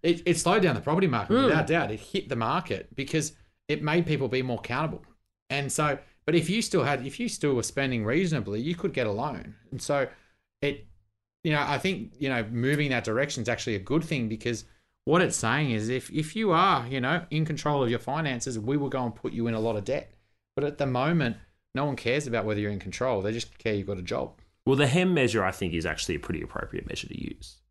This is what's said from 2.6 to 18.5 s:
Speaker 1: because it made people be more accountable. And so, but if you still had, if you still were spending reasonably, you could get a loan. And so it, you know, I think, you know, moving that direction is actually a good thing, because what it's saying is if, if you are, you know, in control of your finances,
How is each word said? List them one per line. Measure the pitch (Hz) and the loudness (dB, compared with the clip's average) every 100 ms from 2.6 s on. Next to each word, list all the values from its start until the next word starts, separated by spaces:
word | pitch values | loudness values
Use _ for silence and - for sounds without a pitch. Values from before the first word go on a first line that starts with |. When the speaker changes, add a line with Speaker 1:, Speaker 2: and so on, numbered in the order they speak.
| 175 98 - - | -2 -6 -6 -8
Speaker 1:
because | 135 160 151 - - _ _ | -2 0 -2 -6 -20 _ _
it | 151 | -2
made | 151 165 170 | 2 2 2
people | 151 127 | 0 2
be | 127 | 0
more | 127 117 | 0 -4
accountable. | - 123 156 - - _ _ _ _ | -4 -2 -2 -4 -14 _ _ _ _
And | 139 139 | -4 -2
so, | - 151 135 - _ - | 0 0 0 -6 _ 2
but | 165 | 2
if | 160 | 4
you | 214 | 0
still | 226 190 | 2 2
had, | 131 139 131 | 2 0 -4
if | - | -6
you | 233 | -6
still | - 147 | -2 0
were | 139 | 2
spending | 107 - 135 123 107 | 0 -2 0 0 0
reasonably, | 139 185 156 98 104 | 2 2 0 -2 -4
you | 135 175 | -2 -2
could | 196 | -2
get | 135 113 | 0 0
a | |
loan. | 101 147 120 - 104 _ | 0 -4 -6 -12 -18 _
And | 135 | -10
so | - 143 127 - _ _ _ _ | -2 0 0 -4 _ _ _ _
it, | 143 143 - - _ _ _ _ | -4 -4 -10 -20 _ _ _ _
you | 165 | 0
know, | 151 143 | 0 2
I | 143 | 0
think, | 190 190 220 - | 0 -2 -6 -4
you | 135 | -2
know, | 127 107 | 0 0
moving | 120 123 147 147 | 0 2 2 2
that | 127 | 0
direction | 117 113 147 143 | 0 0 -2 -2
is | 110 | -2
actually | 117 - 104 | -2 -2 -4
a | |
good | 92 151 | 0 0
thing, | 165 147 113 | 2 -2 -2
because | 110 120 113 - _ _ _ - | -2 -4 -4 -8 _ _ _ 0
what | 165 | 4
it's | 160 - | 4 2
saying | 113 131 147 | 0 2 2
is | 110 110 | 0 0
if, | 127 - | -2 -4
if | - 156 214 | -4 -4 -2
you | 220 | 2
are, | 165 190 156 120 | 4 4 2 0
you | 135 | -2
know, | 127 165 - | 0 0 0
in | 156 156 | -2 0
control | 160 151 147 | 0 0 2
of | 123 | 2
your | 117 | 0
finances, | - 143 156 123 135 | -2 -2 -2 -2 -4